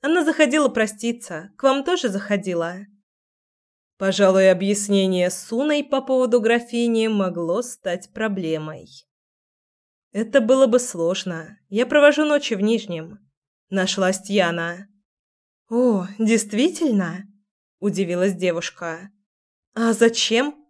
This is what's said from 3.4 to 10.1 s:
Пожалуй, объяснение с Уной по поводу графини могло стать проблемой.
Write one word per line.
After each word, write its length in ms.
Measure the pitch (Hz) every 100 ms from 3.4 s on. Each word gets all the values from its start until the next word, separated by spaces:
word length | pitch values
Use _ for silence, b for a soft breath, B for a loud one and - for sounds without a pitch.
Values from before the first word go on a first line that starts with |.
| _ _ _ _ _ _
Пожалуй, 520 | 190 196 196 190 190
объяснение 800 | 185 196 208 202 196 190 185 180
с 240 | 180 -
Уной 300 | 226 294 294
по 180 | 285 269
поводу 400 | 269 262 254 240
графини 680 | 220 233 240 233 233 226 220
могло 540 | 214 190 170 170 185
стать 500 | 240 - 190 175 -
проблемой. 760 | - 220 190 165 160 156 156 82 - _ _ _ _ _ _ _ _ _ _ _